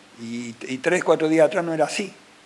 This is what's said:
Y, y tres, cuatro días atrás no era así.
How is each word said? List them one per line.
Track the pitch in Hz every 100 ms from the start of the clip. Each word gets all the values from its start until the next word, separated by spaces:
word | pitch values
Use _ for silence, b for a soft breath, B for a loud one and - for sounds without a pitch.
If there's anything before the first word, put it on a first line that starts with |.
| - -
Y, | 117 117 120 113 -
y | 131
tres, | 165 175
cuatro | 175 156 160
días | 160 151
atrás | 190 170
no |
era | 160
así. | 147 - 196 - - -